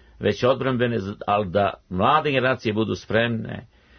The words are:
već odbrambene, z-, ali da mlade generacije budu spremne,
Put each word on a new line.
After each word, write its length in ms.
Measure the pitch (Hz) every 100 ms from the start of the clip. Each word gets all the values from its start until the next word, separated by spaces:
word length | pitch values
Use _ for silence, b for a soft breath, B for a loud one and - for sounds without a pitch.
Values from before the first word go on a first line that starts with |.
| b b
već 240 | 104 104
odbrambene, 560 | 123 127 131 127 120 113
z-, 160 | 98 104 -
ali 220 | 104 101
da 240 | 95 98 - _
mlade 420 | 90 113 151 151
generacije 420 | 135 127 127 117
budu 220 | 104 107 92
spremne, 720 | - 104 117 113 - - - b b